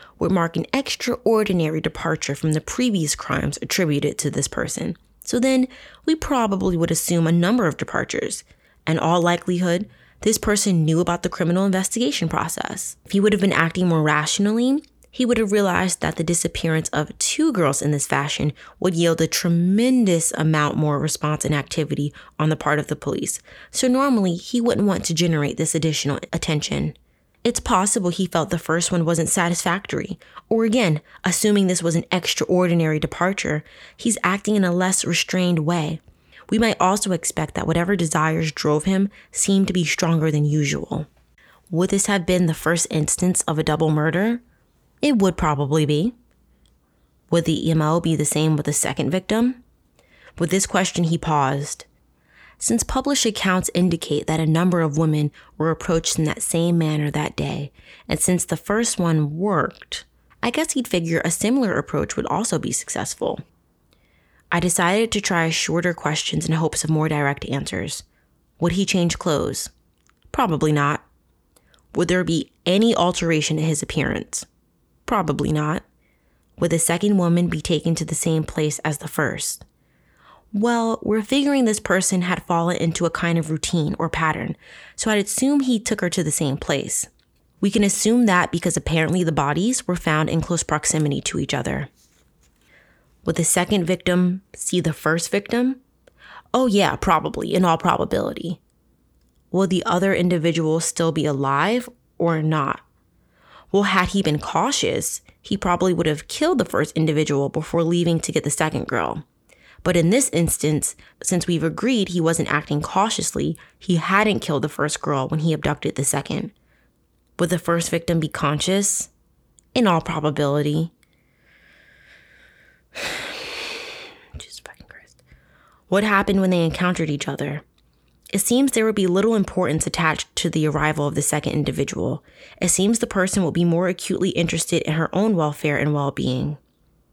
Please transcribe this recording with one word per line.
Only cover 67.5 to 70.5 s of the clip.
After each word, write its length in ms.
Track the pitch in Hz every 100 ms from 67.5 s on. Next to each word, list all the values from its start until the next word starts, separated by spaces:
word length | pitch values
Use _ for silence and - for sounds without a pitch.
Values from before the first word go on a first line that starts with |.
| 135 139 92 101 - - _ _ _ _ _
Would 120 | 170
he 140 | 175 196
change 320 | 190 175 -
clothes? 520 | - 147 165 - - - _ _ _ _ _
Probably 400 | - 240